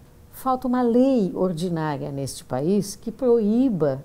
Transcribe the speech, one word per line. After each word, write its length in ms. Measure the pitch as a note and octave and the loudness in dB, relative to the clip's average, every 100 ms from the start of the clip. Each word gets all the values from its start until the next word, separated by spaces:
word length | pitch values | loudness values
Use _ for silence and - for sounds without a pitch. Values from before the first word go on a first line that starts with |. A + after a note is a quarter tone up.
| - - - | -20 -20 -20
falta 340 | - C4 B3+ B3+ | -6 -2 -2 0
uma 140 | B3 | 2
lei 520 | A#3+ A#3+ C4+ B3+ F3+ | 4 4 4 4 0
ordinária 760 | - F#3 D#3 F#3 E3 D#3 C#3 D3 | 0 -2 -2 -4 -2 -2 -4 -6
neste 340 | C#3 C3+ - | -6 -8 -10
país 520 | - B2+ D#3 G3+ G3 - | -6 -2 0 0 -2 -8
que 160 | A3+ | -12
proíba 880 | - B3+ A#3 G#3 A3+ C4+ F3+ D3+ C3+ | -2 2 2 2 2 2 2 0 -2